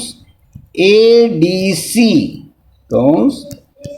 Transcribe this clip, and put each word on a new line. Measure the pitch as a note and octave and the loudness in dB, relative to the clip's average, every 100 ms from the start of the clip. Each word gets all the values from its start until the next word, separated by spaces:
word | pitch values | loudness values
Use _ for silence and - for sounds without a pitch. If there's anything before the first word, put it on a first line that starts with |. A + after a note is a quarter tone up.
| - - _ _ _ - _ - | -8 -18 _ _ _ -20 _ -2
ए | F#3 G#3+ A3+ A#3 A#3 | 2 4 4 4 2
डी | E3+ E3+ F#3 F#3+ | 0 -2 0 -2
सी, | E3 - A3 A3+ D#3+ G2 - - _ _ _ - | -4 -4 0 2 2 -2 -8 -20 _ _ _ -6
कंस | A#2 C3 E3+ C4+ - - - _ _ - | -2 0 2 0 -4 -12 -20 _ _ -18